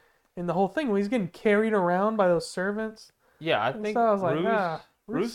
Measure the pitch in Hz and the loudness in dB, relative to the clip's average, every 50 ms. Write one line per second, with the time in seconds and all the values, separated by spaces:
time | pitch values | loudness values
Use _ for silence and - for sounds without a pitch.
0 | _ _ _ _ _ _ _ - 175 175 160 180 196 185 190 311 311 247 202 196 | _ _ _ _ _ _ _ -6 -4 -2 0 0 0 0 0 -2 -2 0 0 0
1 | 202 202 254 247 190 160 - - - 220 202 208 220 220 214 202 180 175 175 185 | 0 0 0 -2 -2 -4 -6 -2 0 2 2 4 2 2 2 2 2 2 2 2
2 | 196 220 226 214 196 180 175 165 165 - - 185 180 202 208 214 220 220 220 - | 2 2 2 2 4 4 4 2 0 -4 -6 -6 -4 -4 -4 -4 -6 -8 -10 -14
3 | - - _ _ _ _ _ - 151 165 151 107 107 131 - 214 208 208 214 240 | -20 -20 _ _ _ _ _ -8 -2 0 0 2 2 0 -2 -2 -4 -2 0 2
4 | 233 226 208 202 185 170 156 156 175 226 226 214 185 170 160 151 - _ _ _ | 2 2 2 2 0 0 0 0 0 0 0 0 0 -2 -4 -8 -10 _ _ _
5 | _ - 220 160 208 240 | _ -6 -4 -4 -4 -4